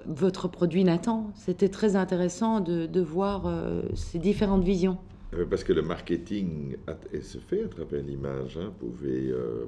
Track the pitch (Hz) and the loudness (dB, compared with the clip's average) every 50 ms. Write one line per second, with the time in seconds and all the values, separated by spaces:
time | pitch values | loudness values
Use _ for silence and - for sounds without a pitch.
0 | - - 165 135 185 190 185 - - 175 - - 180 170 160 190 190 180 165 170 | -2 -6 -2 0 2 2 2 0 -4 -6 0 2 2 2 4 4 6 6 4 4
1 | - 240 226 220 220 208 202 - - - 175 - 202 190 190 - 220 214 185 196 | 2 0 0 0 -2 -6 -10 -6 -4 -4 2 2 2 2 4 2 2 4 4 4
2 | 185 185 185 175 180 175 175 - 226 226 226 214 185 165 175 170 160 160 165 185 | 2 2 2 2 2 0 0 0 0 2 2 2 2 0 0 0 0 2 2 2
3 | 180 151 156 180 196 202 202 190 170 175 170 165 - - 85 85 - - - - | 2 2 0 0 0 0 0 -2 -2 -2 -2 -2 -2 -2 -2 -2 -2 -2 -4 -4
4 | - - - 170 160 202 202 - 214 196 196 190 175 180 202 180 180 190 185 185 | -4 -4 -4 0 2 2 4 4 4 4 4 4 4 4 4 4 4 2 2 -2
5 | - - - - - - - 85 87 - 95 90 - - 90 80 76 82 87 - | -6 -14 -18 -16 -12 -6 -2 -2 0 2 0 2 2 4 4 4 4 2 -2 -4
6 | - - 87 85 87 - 104 104 95 87 78 76 71 69 64 - - - 78 - | -2 -2 -2 -2 -2 -4 -4 -2 -2 -2 -4 -4 -6 -6 -8 -8 -8 -10 -10 -10
7 | - - - 76 71 - - - - - 175 208 226 - - 82 80 - 71 71 | -10 -8 -8 -8 -8 -10 -12 -14 -6 -4 -2 -2 -2 -4 -6 -8 -6 -4 -4 -4
8 | 69 71 69 67 69 67 67 67 65 65 65 80 90 104 - - 62 58 60 - | -4 -4 -6 -4 -4 -4 -4 -4 -6 -6 -6 -8 -8 -8 -8 -8 -8 -8 -8 -6
9 | 71 67 64 65 65 64 64 62 62 60 57 57 58 | -4 -2 -2 0 0 -2 -2 -2 -2 -4 -4 -6 -6